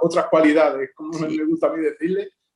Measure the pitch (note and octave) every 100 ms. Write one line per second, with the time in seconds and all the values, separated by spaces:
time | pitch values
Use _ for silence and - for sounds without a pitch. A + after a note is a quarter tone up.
0 | E3 E3+ D#3+ D#3+ D#3 D#3 D3+ C3+ C3+ -
1 | D#3 E3 D#3 D#3 D#3 E3 D#3 D#3+ D3+ -
2 | E3 F#3+ G3 - _